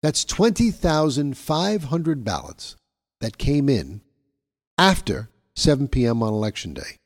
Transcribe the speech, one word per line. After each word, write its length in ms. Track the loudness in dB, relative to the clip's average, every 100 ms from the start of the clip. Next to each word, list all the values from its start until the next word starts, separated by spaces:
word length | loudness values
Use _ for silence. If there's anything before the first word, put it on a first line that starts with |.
That's 240 | 0 -2 -4
twenty 460 | 2 2 4 0
thousand 640 | 2 0 2 2 0 -2 -4
five 480 | -4 -2 0 -2 -2
hundred 380 | -2 -2 -2
ballots 520 | -2 -6 -8 -18 -20 -20 _ _ _ _
that 180 | -10 -2
came 300 | 0 2 2
in 340 | 0 -2 -12 _ _ _ _ _ _ _ 2
after 520 | 4 4 0 -4 -6 _ _ -2
seven 320 | 2 2 2
P 180 | 2 2
M 180 | 2
on 100 | 0
Election 400 | 0 -2 -4 -10
Day 240 | -10 -14 -16